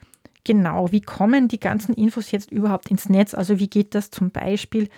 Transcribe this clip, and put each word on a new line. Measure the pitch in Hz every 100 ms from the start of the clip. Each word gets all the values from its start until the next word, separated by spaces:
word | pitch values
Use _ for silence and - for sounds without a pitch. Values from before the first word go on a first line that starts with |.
| _ _ - _
genau, | - 214 175 170 180
wie | 208
kommen | - - 202 277 247
die | 226
ganzen | 185 208 214
Infos | 226 214 233 214
jetzt | 202 -
überhaupt | - 208 190 -
ins | 190 -
Netz? | 190 202 -
Also | 185 202
wie | 202
geht | 208 208 208
das | 202
zum | - 185
Beispiel | - - 208 - 226 208